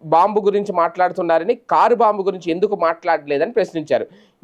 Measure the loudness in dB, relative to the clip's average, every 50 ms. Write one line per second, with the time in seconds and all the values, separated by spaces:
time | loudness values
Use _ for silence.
0 | -4 0 2 4 4 2 2 0 0 0 0 0 -2 -2 -2 -2 -2 -2 0 0
1 | -2 -2 -2 -2 -2 0 0 0 0 -2 -4 -4 _ -2 2 2 4 4 4 4
2 | 2 2 2 0 -2 -4 -4 -4 -4 -6 -2 -2 -2 -2 -2 0 0 -2 -2 -2
3 | -2 -2 -2 -2 -2 -2 -2 -2 -2 -2 0 -2 -2 -2 -4 -8 -4 -2 -2 -2
4 | -2 -6 -12 -20 _ _ _ _